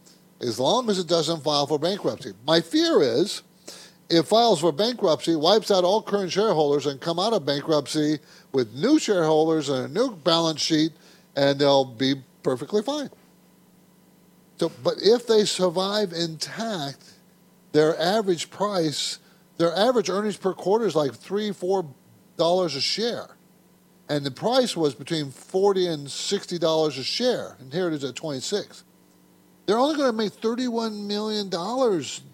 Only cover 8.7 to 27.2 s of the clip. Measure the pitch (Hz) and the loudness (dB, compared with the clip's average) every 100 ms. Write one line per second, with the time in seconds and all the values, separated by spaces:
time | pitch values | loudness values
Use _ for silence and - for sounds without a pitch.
8.7 | 117 208 311 - 190 156 156 160 160 139 | -2 2 2 2 0 2 4 4 2 0
9.7 | 131 127 156 262 190 156 165 165 151 - | -4 -4 -2 -2 -2 2 2 2 -2 0
10.7 | 156 160 - - - _ - 139 139 143 | 2 2 -2 -18 -20 _ 0 2 4 4
11.7 | 139 131 117 131 135 127 _ - 127 143 | 4 2 -2 -2 -2 -6 _ -4 -4 -2
12.7 | 208 220 294 269 - _ _ _ _ _ | -2 -2 -4 -8 -12 _ _ _ _ _
13.7 | _ _ _ _ _ _ _ _ - 165 | _ _ _ _ _ _ _ _ -6 -6
14.7 | - 139 151 185 240 233 220 202 - 180 | -4 -4 0 4 4 4 2 2 2 0
15.7 | 170 190 208 208 165 170 160 - 147 226 | 0 -2 -2 -2 -2 -6 -6 -10 -8 -8
16.7 | 196 139 135 - - _ _ _ _ _ | -6 -8 -10 -18 -20 _ _ _ _ _
17.7 | 151 156 165 165 214 196 170 - - 202 | 2 2 2 0 0 0 -2 -6 -6 -4
18.7 | 196 156 139 - - _ _ _ - 170 | 0 -2 -2 -6 -8 _ _ _ -2 0
19.7 | 170 226 247 196 185 214 190 190 175 180 | 4 4 2 0 0 -2 -2 -2 -2 2
20.7 | 214 220 151 143 113 - 196 214 190 180 | 2 2 2 0 -2 -6 -4 -4 -4 -2
21.7 | 196 160 127 _ _ _ - 165 180 180 | 0 -2 -10 _ _ _ -2 2 2 0
22.7 | 135 - - 233 208 - - _ _ _ | -2 -4 -2 -4 -6 -10 -18 _ _ _
23.7 | _ _ _ - 147 139 127 190 262 247 | _ _ _ -6 -4 -4 -4 0 2 2
24.7 | - 151 123 135 165 143 - - 190 202 | 0 -2 -2 -6 -6 -6 -12 -6 0 2
25.7 | 190 180 156 143 - - 196 - 175 165 | 2 0 -2 -8 -10 -4 -6 -4 -2 0
26.7 | 160 156 135 123 - | 2 0 -2 -6 -2